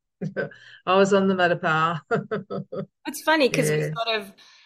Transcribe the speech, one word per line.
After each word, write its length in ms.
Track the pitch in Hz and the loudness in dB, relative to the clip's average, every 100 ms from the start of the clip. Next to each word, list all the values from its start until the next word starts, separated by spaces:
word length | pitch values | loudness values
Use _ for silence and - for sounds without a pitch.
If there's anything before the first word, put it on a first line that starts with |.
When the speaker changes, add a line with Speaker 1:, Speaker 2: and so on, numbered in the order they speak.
| _ _ | _ _
Speaker 1:
<laughs> 300 | 190 - - - - - - | -10 -8 -8 -10 -20 -10 0
I 100 | 190 | 4
was 160 | 196 | 4
on 160 | 196 190 | 4 4
the 60 | |
Matapar. 680 | 190 175 170 175 160 160 165 - | 2 2 2 0 0 0 -2 -2
<laughs> 800 | 226 - 208 - 190 - - - _ - | -4 -2 -8 -8 -10 -8 -10 -12 _ -12
Speaker 2:
It's 160 | - | -6
funny 260 | - 320 247 | 0 2 2
'cause 220 | - 156 | 2 0
we 100 | 151 | 0
Speaker 1:
Yeah. 140 | 151 156 | -2 -4
Speaker 2:
sort 160 | 226 220 | -4 -4
of 120 | 196 - - - | -6 -16 -20 -20